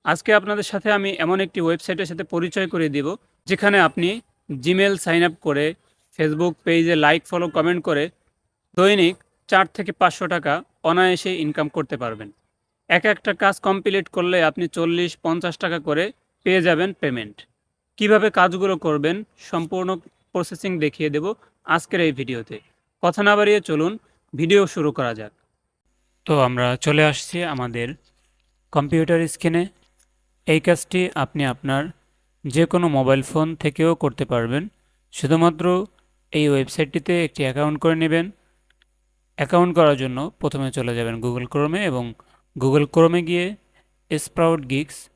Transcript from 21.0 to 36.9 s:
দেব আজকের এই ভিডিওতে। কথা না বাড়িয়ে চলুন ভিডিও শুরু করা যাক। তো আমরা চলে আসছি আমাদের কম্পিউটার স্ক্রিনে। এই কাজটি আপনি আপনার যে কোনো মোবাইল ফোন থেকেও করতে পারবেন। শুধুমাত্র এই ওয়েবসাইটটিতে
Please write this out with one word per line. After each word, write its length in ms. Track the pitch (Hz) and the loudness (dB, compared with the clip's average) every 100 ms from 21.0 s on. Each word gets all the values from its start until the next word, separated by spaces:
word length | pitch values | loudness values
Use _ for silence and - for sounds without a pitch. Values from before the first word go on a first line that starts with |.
| 151 | -2
দেব 240 | 147 180 214 _ _ | -2 -4 -6 _ _
আজকের 360 | - 165 - 185 | -2 -2 0 0
এই 120 | 165 | 0
ভিডিওতে। 440 | 135 131 120 110 107 _ _ _ _ | 0 -6 -8 -10 -16 _ _ _ _
কথা 200 | 175 208 | -2 2
না 140 | 202 208 | 4 4
বাড়িয়ে 240 | 208 208 | 4 2
চলুন 380 | - 151 165 220 _ _ _ 127 | 0 -2 -2 -4 _ _ _ -4
ভিডিও 300 | 165 202 190 | 2 4 2
শুরু 260 | - 151 | 0 -4
করা 220 | 143 123 | -2 -6
যাক। 180 | 110 104 _ _ _ _ _ _ _ _ _ | -6 -14 _ _ _ _ _ _ _ _ _
তো 160 | - 151 | -2 2
আমরা 360 | 127 123 123 127 | 2 2 -2 0
চলে 280 | 151 151 | 0 2
আসছি 380 | 151 139 - 175 | 2 0 -6 -6
আমাদের 440 | 175 135 123 120 120 160 _ _ _ _ _ _ _ | -6 -4 -6 -6 -8 -10 _ _ _ _ _ _ _
কম্পিউটার 560 | 151 139 160 160 170 165 | -2 0 2 2 2 0
স্ক্রিনে। 380 | - 170 165 185 _ _ _ _ _ _ _ - | -2 -2 0 -2 _ _ _ _ _ _ _ 0
এই 140 | 156 | 2
কাজটি 480 | 175 170 - 185 180 | 2 0 0 -2 -2
আপনি 300 | 151 131 151 | -2 -4 -2
আপনার 380 | 135 123 139 135 160 - _ _ _ _ | -2 -2 -4 -4 -4 -10 _ _ _ _
যে 220 | 147 135 165 | -4 0 2
কোনো 220 | 180 170 | 2 2
মোবাইল 340 | 139 131 135 | 2 2 2
ফোন 320 | 127 156 156 | 0 -2 -2
থেকেও 400 | 160 156 143 160 | -2 -4 0 0
করতে 300 | 165 143 - | 2 -2 -4
পারবেন। 440 | 135 120 117 139 202 - _ _ _ | -2 -2 -2 -4 -6 -12 _ _ _
শুধুমাত্র 760 | - 139 165 170 160 175 180 208 _ _ _ _ | -6 0 4 2 2 0 0 -2 _ _ _ _
এই 160 | 156 147 | 0 2
ওয়েবসাইটটিতে 760 | 139 131 - 147 | 2 0 -4 -4